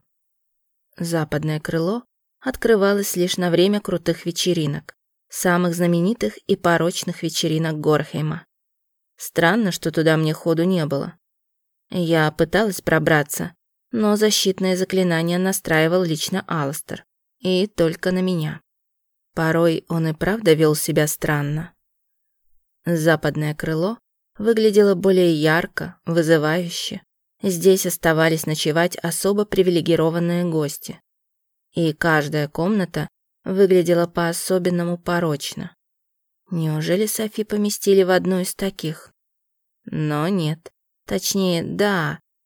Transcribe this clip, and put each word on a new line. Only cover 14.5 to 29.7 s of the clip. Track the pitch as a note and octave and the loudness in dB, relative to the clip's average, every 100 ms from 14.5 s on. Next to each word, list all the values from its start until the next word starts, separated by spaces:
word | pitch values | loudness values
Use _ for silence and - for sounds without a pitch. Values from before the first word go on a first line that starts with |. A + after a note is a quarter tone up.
| F#3 F#3+ F3+ | 0 -2 0
заклинания | F#3 F#3+ F3+ E3 E3+ F3 | 0 0 0 0 0 0
настраивал | F#3+ F#3+ - D#3+ D#3+ F3+ | -2 -2 0 0 2 2
лично | F3+ D#3 - F#3+ - | 0 -2 -4 -6 -4
Алластер, | D#3+ C#3 C#3+ - - - _ _ _ | -4 -4 -6 -12 -16 -16 _ _ _
и | F#3 F#3 G#3 | -2 0 -2
только | - E3 D#3+ F#3 | 0 0 0 -2
на | F#3 | -2
меня. | F#3 F3 D#3 - _ _ _ _ _ _ _ | 0 -2 -4 -8 _ _ _ _ _ _ _
Порой | - D#3+ E3 E3+ D#3+ - | -2 0 2 2 0 -4
он | E3+ D#3+ | -2 -2
и | |
правда | D#3 F3 A3 G#3+ | -2 -2 0 4
вел | D#3 D#3 D3+ | 4 4 2
себя | - D#3 D3+ | 0 0 0
странно. | - - D3 C#3+ D3+ D#3+ _ _ _ _ _ _ _ _ _ _ _ - | -2 -2 -2 -2 -4 -8 _ _ _ _ _ _ _ _ _ _ _ -2
Западное | E3+ D#3+ D#3 D3 D3+ D3+ D3 | 0 2 2 0 -2 -4 -4
крыло | D#3 D#3+ F3+ A#3 _ _ _ - | -4 -2 -2 -4 _ _ _ -6
выглядело | G#3+ A3+ A3 G3+ G3+ | 0 4 4 6 4
более | F#3 G3 F#3 F3 | 4 4 4 4
ярко, | D#3+ D#3 D#3+ F#3 - - - - | 4 2 2 0 -6 -10 -10 -2
вызывающе. | E3 D#3+ E3 D3+ E3 F3 - - F#3+ - _ _ _ | 0 4 4 4 0 -4 -8 -8 -10 -16 _ _ _
Здесь | G3+ F3 F3+ F#3+ F#3 | -4 2 4 4 2
оставались | - E3+ D#3 E3 D#3+ D#3 | -2 0 2 2 0 -2
ночевать | D#3 D#3+ D3+ F3 - | -4 -2 0 0 -2
особо | E3+ E3 F#3+ G3+ G#3 | -6 -2 0 0 0
привилегированные | F#3+ F#3 | 2 2